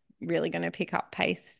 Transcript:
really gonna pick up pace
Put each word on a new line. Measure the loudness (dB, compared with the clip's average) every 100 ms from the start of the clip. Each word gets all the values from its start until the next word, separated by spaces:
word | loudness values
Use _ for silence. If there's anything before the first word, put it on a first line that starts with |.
| _ _
really | 0 2 2
gonna | 0 -2
pick | -2 -2
up | 0 -2
pace | 2 2 2 -4 -4